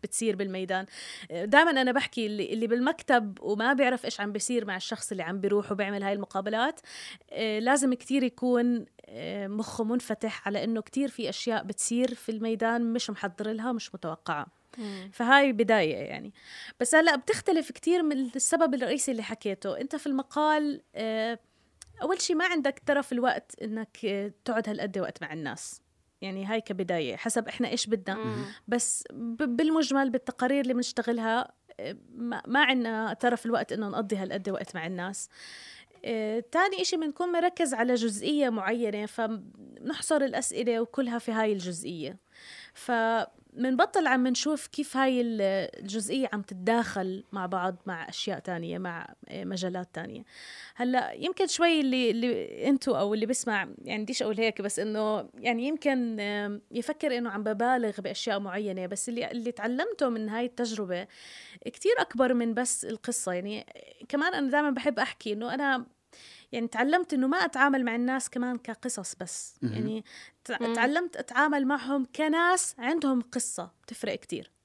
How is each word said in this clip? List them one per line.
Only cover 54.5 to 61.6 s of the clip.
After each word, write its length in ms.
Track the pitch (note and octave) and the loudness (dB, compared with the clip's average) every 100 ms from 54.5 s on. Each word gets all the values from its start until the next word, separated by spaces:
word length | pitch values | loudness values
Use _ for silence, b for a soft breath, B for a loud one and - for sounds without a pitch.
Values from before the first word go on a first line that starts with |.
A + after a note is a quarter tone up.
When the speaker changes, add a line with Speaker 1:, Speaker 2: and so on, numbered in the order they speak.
| G#3+ | 2
Speaker 1:
بس 160 | G3+ - | -4 -2
إنه 500 | G#3 G#3+ G#3+ G#3+ B2 | -2 0 0 0 -4
يعني 340 | - A#3+ A#3 B3+ | -6 -2 0 0
يمكن، 520 | D4+ D4 C4 A#3+ A3 | 0 0 2 0 -2
آم، 420 | G3+ G#3 G#3 G#3 - | -2 -2 -4 -6 -8
يفكر 480 | A#3 A#3 D4+ D#4 B3 | -6 -4 -2 0 0
إنه 120 | A#3+ | -2
عم 120 | G3 | -2
ببالغ 580 | G#3+ G#3+ A#3+ B3+ A3 G3+ | -2 0 2 2 2 -2
بأشياء 400 | F#3 - - G3+ | -6 -4 -2 -2
معينة، 460 | G3+ F#3 G#3 F#3 F#3 | -2 -4 -4 -4 -4
بس 220 | G3 - | -4 -4
اللي، 220 | A#3 - | -4 -4
اللي 220 | A#3+ A3+ | -4 -6
تعلمته 560 | A#3+ G#3+ B3 G4 G#4+ C#4 | -4 -2 -2 -2 0 0
من 200 | A3+ G#3+ | 0 -2
هاي 180 | A3 A#3+ | -2 -4
التجربة 600 | A#3+ A#3+ A3 G3 F3+ G3+ B B B B B | -2 -4 -2 -4 -4 -6 B B B B B